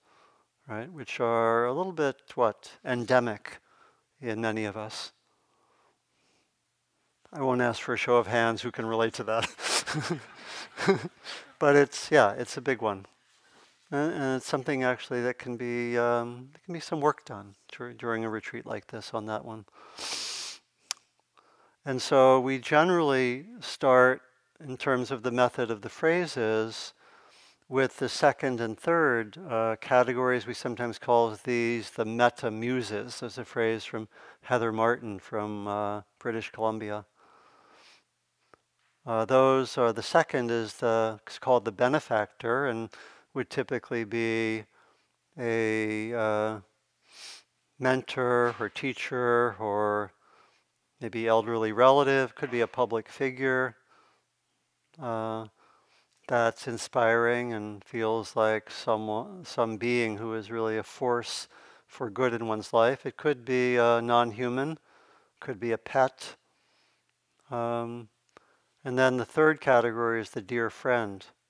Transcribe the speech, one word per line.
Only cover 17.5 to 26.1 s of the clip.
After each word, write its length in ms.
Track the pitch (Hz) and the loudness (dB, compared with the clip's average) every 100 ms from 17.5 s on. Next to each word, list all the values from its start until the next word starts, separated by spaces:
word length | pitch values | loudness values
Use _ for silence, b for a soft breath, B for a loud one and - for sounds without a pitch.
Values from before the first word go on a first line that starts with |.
| - - | -20 -20
dur-, 220 | - 123 | -14 -14
during 320 | 113 120 113 | -8 -4 -2
a 40 | 113 | -4
retreat 380 | 107 - 117 - | -6 -8 -12 -10
like 220 | 107 - | -12 -10
this 260 | 113 - | -14 -10
on 120 | 113 107 | -10 -6
that 180 | 110 | -8
one. 200 | 117 110 101 B B B B B B B B B _ _ - - _ _ _ _ b b b b | -8 -16 -18 B B B B B B B B B _ _ -14 -14 _ _ _ _ b b b b
And 180 | 139 127 | -8 -6
so 380 | - 139 131 131 | 2 6 8 8
we 180 | 131 131 | 4 -4
generally 880 | - 151 175 175 147 131 123 127 196 240 | 2 4 4 4 4 2 2 -2 -10 -14
start, 640 | - - 139 127 127 131 _ _ _ _ | -12 0 6 8 8 4 _ _ _ _
in 180 | 147 127 | -12 -6
terms 360 | 143 127 120 | -2 -2 -2
of 100 | 127 | -4
the 80 | 123 | -2
method 400 | 123 123 - 117 | 2 2 2 -4
of 120 | 107 | -4
the 60 | 110 | -8
phrases, 1080 | - 160 | -2 0